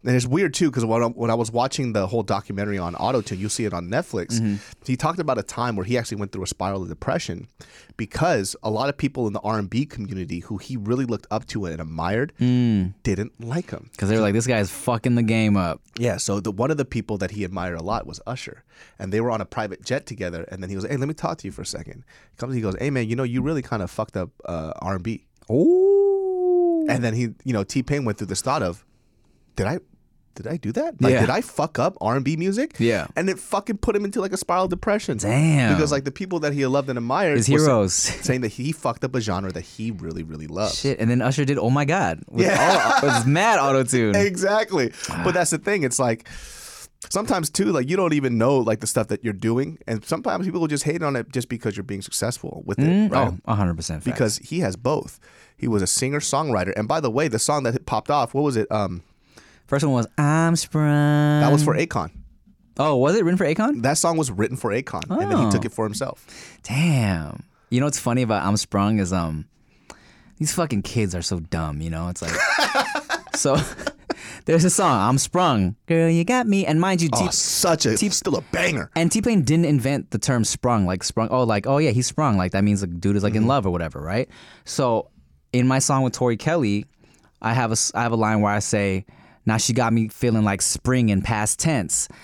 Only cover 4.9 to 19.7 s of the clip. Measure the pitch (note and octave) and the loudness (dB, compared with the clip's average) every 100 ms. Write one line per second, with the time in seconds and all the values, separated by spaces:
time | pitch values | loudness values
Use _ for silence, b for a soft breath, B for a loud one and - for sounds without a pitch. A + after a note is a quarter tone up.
4.9 | B2+ D#3 F3 D#3 A#2+ - - A#2+ G#2 F#2 | -2 -2 -2 -2 -4 -4 -4 -4 -2 -2
5.9 | B2 A2+ G#2 G2+ G2 F2+ - F#2 G2 F2 | -2 -2 -6 -8 -6 -8 -4 -4 -4 -6
6.9 | D#2+ - E3 - F2 - _ B B B | -8 -4 -4 -4 -10 -12 _ B B B
7.9 | - A2 - E3 C3+ F#2+ - A2 G#2+ C3+ | -10 -8 0 2 2 -2 -6 -4 -2 -2
8.9 | C#3 C#3 C3 A2+ G2+ G#2+ A2 G2 A2 D3+ | -2 -4 -2 -4 -4 -4 -4 -2 -4 -4
9.9 | - G2+ F#2+ F#2 F2 - G2+ - B2+ G2+ | -8 -8 -8 -8 -8 -8 -12 -8 -8 -4
10.9 | B2+ B2+ G#2+ - A2 - A2 F#2 D#2+ D#2+ | -2 -2 -4 -4 -6 -6 -6 -6 -6 -8
11.9 | D#2+ E2+ A2 C3 - B2 B2 A#2+ G#2 F#2 | -6 -2 -2 -4 -2 2 2 2 2 0
12.9 | - - F#2+ A2+ _ A#2 D3+ - - - | -4 -4 -2 -4 _ -8 -8 -8 -14 -14
13.9 | - G2 A2 G#2 G#2+ A#2 A#2 G2 - - | -4 0 2 2 2 2 0 0 -2 -2
14.9 | A#2 B2+ A#2+ A2+ A2+ A2 G2+ F2 C2 _ | -2 2 2 2 2 4 2 2 -4 _
15.9 | - A#2+ F#2+ - G2+ G2+ G2 B2+ D3 C3 | -4 -2 -2 -2 -2 -4 -2 -2 -2 -2
16.9 | A#2+ G#2+ G#2 F#2 G#2 F#2 F#2 F2+ E2 E2+ | -4 -4 -4 -4 -4 -6 -6 -6 -6 -6
17.9 | A2 D#2+ - - B2+ - - _ B B | -6 -6 -14 -10 -10 -12 -18 _ B B
18.9 | B G2 G#2 A#2+ A2 F#2+ - G#2+ | B -4 -2 0 -2 -6 -6 -6